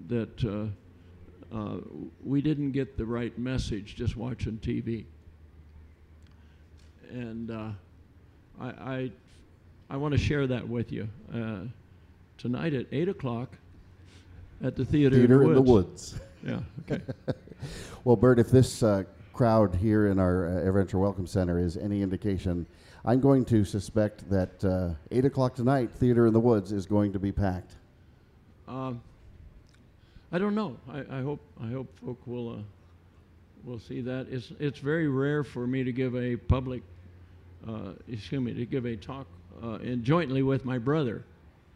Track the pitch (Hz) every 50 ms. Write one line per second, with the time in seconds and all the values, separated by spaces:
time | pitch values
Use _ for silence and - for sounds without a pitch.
0 | - 82 120 117 110 101 - - - 104 101 107 107 110 98 - - - - -
1 | - - - - - - - - - - 110 110 104 104 104 - - - - 76
2 | - - - _ - - 135 143 139 151 151 139 147 139 127 139 131 135 - -
3 | 113 110 120 117 120 110 - 110 123 127 131 123 - - 120 101 101 - - -
4 | 123 110 - 120 120 123 120 - - 117 107 110 - 120 120 120 120 113 117 107
5 | - - - - - - - - - - - - - - - - - - - _
6 | - _ - - - - - - - - - - - - - - - - - -
7 | - - 117 123 120 113 113 113 117 113 113 110 107 107 101 95 - - - -
8 | - - - - - - - - - - - - - 127 - - 87 127 131 131
9 | 131 127 - - - - - - - - - _ _ - - - - - - 139
10 | 147 151 143 131 - - 151 143 139 127 127 113 - 110 117 120 107 - - 110
11 | 101 110 104 - - - 107 117 113 110 110 92 90 127 - - - - - -
12 | - - - _ - _ _ - - 117 123 - 160 165 147 123 107 - - 139
13 | 175 196 190 - 135 123 117 113 127 - - - - - - - - - - -
14 | - - - - - - - - - - - - - 131 127 - 127 - 156 147
15 | 143 131 131 123 120 120 131 139 135 123 123 131 135 127 120 101 87 - - -
16 | - - - - - - - - - 131 117 120 123 - - - - - - -
17 | - - - - - - - - - - - - - - - - - - - -
18 | - 123 117 101 117 127 127 117 113 - 127 131 120 - - - 123 107 101 98
19 | 95 - - - - - - - 127 113 110 110 104 95 87 90 104 113 107 107
20 | 104 101 95 95 92 90 90 92 87 82 90 90 76 95 95 101 95 87 - 92
21 | 95 101 95 98 90 80 - 98 90 87 87 87 90 87 80 - - 104 101 101
22 | 98 95 92 90 - 104 98 87 - 92 87 87 82 - - - - - - -
23 | - 113 120 131 127 139 139 131 117 - 120 107 101 - - 101 - - - 110
24 | 107 104 - - - 90 98 95 92 - - - - 95 92 92 90 85 80 73
25 | - - - 123 127 139 - 131 127 127 - - 117 127 139 135 120 104 - -
26 | 127 123 120 117 117 113 107 113 113 123 113 104 92 95 107 101 85 - 104 104
27 | 104 101 98 98 95 101 95 - 104 95 90 90 - - - - - - _ -
28 | - - - _ _ _ _ - _ - - _ - - 120 131 131 131 120 120
29 | - - - - - - - - - - - - - - _ _ - _ _ _
30 | _ _ _ - - - 160 180 202 208 208 220 214 156 113 - - 135 143 143
31 | 131 - 131 135 127 147 147 139 - - - - 127 113 123 131 127 - - -
32 | - 127 120 120 - 123 120 123 120 117 117 107 104 104 - _ _ _ - _
33 | _ - _ - - _ - - - _ _ - - 131 123 110 - - - 135
34 | 120 123 127 131 127 - 127 127 113 - - - 151 143 - - 131 139 156 170
35 | 160 147 131 131 135 143 147 151 143 147 - 127 123 123 131 131 127 127 117 127
36 | 131 127 120 123 123 123 120 - - - 127 131 127 127 127 120 - - - -
37 | - - - - - - - - - - - - - 113 110 107 95 95 - -
38 | - - 123 107 - - 151 135 127 113 107 117 120 104 135 135 120 120 117 104
39 | - - 131 135 131 - - - - - - - 113 117 110 - - 120 127 123
40 | 113 127 156 175 165 123 131 135 135 135 135 131 110 120 127 127 113 135 151 160
41 | 147 117 - - - - - _ - - _ _ _ _ -